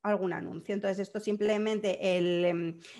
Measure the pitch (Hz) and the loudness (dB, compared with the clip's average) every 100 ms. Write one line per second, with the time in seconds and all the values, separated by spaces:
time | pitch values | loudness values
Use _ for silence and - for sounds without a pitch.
0 | 208 196 185 165 170 165 - 202 196 190 | 0 0 0 -2 -6 -8 -4 -2 0 -2
1 | 190 214 214 208 208 208 214 214 202 180 | -4 -6 -2 0 2 2 0 0 0 0
2 | 190 180 175 175 175 170 165 165 - | 2 2 4 4 2 2 -2 -6 -14